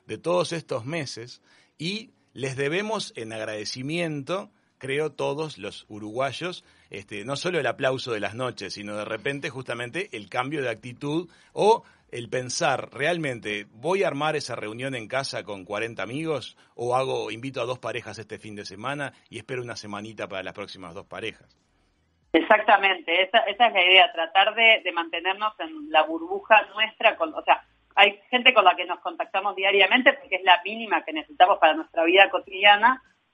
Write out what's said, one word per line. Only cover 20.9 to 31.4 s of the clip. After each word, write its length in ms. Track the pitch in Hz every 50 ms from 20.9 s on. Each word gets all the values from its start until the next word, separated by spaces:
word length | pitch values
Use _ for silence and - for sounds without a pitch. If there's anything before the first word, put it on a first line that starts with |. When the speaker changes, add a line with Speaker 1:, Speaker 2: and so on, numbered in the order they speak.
| 85
Speaker 1:
dos 120 | 98 90
parejas? 500 | _ - 95 107 110 - - _ _ _ _ _ _ _ _ _ _ _ _ _ _ _ _ _ _ -
Speaker 2:
Exactamente, 880 | 160 - - 220 214 214 - 214 196 196 196 190 175 - - 165 180 190
esa, 160 | - - 226
esa 260 | - 202 196 - 247
es 60 | 226 202
la 100 | 196 180
idea, 280 | 180 185 185 180 170 -
tratar 420 | 165 165 165 - 190 202 214 208
de, 260 | 226 226 226 220 214 -
de 100 | 180 170
mantenernos 600 | 170 170 165 170 170 170 185 190 202 214 214 - -
en 300 | 170 160 160 156 147 151
la 120 | 156 156 156
burbuja 640 | 156 160 165 165 175 196 196 - - 226 208 - - -
nuestra, 400 | 214 220 214 - - 226 220 -
con, 180 | - 165 160 -
o 80 | 160 -
sea, 200 | - 160 - - _ _ _ _ _ _
hay 260 | 202 202 202 202 - _ _
gente 240 | 254 247 240 254 247
con 100 | 220 196
la 100 | 180 175
que 120 | 175 180
nos 140 | 175 175 -
contactamos 540 | - 180 170 - 165 - - 190 202 202 190
diariamente 600 | 190 190 196 202 202 190 190 226 254 254 277 -
porque 220 | - - - 190
es 60 | 175 185
la 160 | 190 180 175 -
mínima 400 | 196 214 226 233 208 180 160 -
que 80 | - 156
necesitamos 460 | 156 151 - 147 -